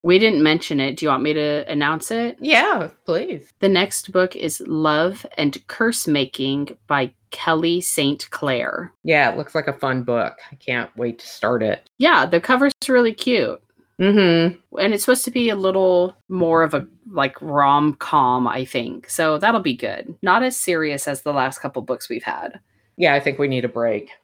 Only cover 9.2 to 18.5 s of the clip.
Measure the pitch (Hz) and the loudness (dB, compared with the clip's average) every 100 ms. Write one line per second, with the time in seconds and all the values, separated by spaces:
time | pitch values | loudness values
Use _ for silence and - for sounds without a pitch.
9.2 | 127 113 151 160 143 131 135 127 123 120 | 2 0 -4 -4 -4 -4 -4 -2 -2 -2
10.2 | 98 - - 135 - 123 113 - 120 117 | -2 -6 -20 -16 -6 -4 -4 -6 -8 -8
11.2 | - - 107 120 107 - _ _ 285 277 | -16 -4 -2 0 0 -2 _ _ 4 4
12.2 | 135 170 - 254 277 - - 254 233 220 | 4 0 2 2 2 0 2 4 4 0
13.2 | - 233 123 - _ _ _ - 185 208 | -2 0 0 -6 _ _ _ 0 4 6
14.2 | 185 165 170 175 _ - 196 208 226 254 | 6 6 4 0 _ -2 0 0 2 0
15.2 | - 247 233 202 190 190 185 180 180 - | 0 -2 0 0 0 2 4 4 2 -4
16.2 | _ 185 165 165 160 147 - _ - 175 | _ -2 2 4 2 0 -6 _ -8 -2
17.2 | 135 - 156 143 143 143 151 139 - 151 | -2 -4 -4 2 4 4 2 -2 -2 2
18.2 | 127 127 120 | 2 2 0